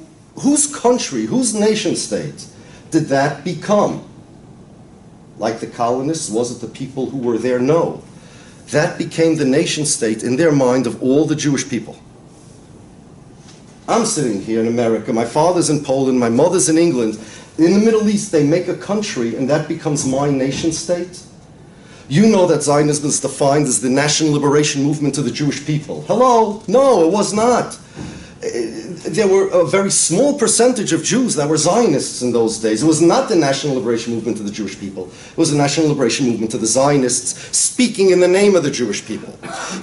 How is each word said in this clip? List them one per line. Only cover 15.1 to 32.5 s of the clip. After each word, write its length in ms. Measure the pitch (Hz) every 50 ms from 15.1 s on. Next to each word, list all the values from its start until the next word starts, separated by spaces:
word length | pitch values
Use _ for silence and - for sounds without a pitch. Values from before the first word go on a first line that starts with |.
my 120 | 120 113 117
father's 460 | 117 - 156 156 175 180 175 160 156
in 140 | 151 135 -
Poland, 340 | - 131 135 135 131 127 127
my 100 | 120 117
mother's 400 | 117 123 156 180 180 185 - 147
in 80 | 160
England. 440 | 160 170 170 147 123 113 110 107 - - - - - - - - -
In 160 | 160 175 196
the 60 | 208
Middle 280 | 214 226 220 214 208 208
East, 240 | 208 185 - -
they 100 | - 156 147
make 220 | 143 160 175 175
a 80 | 180 165
country, 640 | - - - 202 214 202 - - 131 117 117 110
and 120 | 110 135 123
that 200 | 147 156 156 -
becomes 360 | 170 160 - 160 143 - -
my 220 | 131 131 135 143 147
nation 440 | 139 135 131 139 139 - - 165
state. 500 | 156 - - - 175 175 175 180 - - - - - - - - - - - - - - - - - - - -
You 180 | 139 165 214
know 200 | 220 220 208 180
that 160 | 170 160 -
Zionism 440 | - 147 143 147 151 147 147 143 147
is 140 | 143 123 -
defined 480 | - 131 - - 147 139 139 151 147 127
as 120 | 120 -
the 100 | 123 131
national 420 | 127 139 147 151 147 - 156 156
liberation 500 | 147 147 143 143 139 151 151 147 - 143
movement 360 | 135 147 151 - 147 139 - 151
of 60 | 143
the 60 | -
Jewish 340 | 117 - 151 143 - - -
people. 380 | - 156 147 - - 87 76
Hello? 600 | - - 185 226 254 262 240 226 220 202 202 208 -
No, 380 | - 196 254 269 277 240 185 165
it 60 | 160
was 200 | 190 208 202 -
not. 460 | 202 214 220 247 240 196 - - - - - - - - - - - - - - - -
Uh, 60 | - - - 120 113 110 113 110 110 - 175 - -
there 240 | 170 160 208 214 190
were 200 | 190 196 185 -
a 160 | - 180 170
very 260 | 147 - 196 196 196
small 480 | - - - - 160 196 269 294 277 285
percentage 540 | 226 208 - - 226 254 254 220 180 143
of 120 | 160 160 -
Jews 320 | - - 247 262 202 139
that 120 | 143 143 147
were 80 | 160
Zionists 680 | 151 - 170 185 233 240 202 147 123 - - - -
in 100 | 123 123
those 260 | 117 117 113 110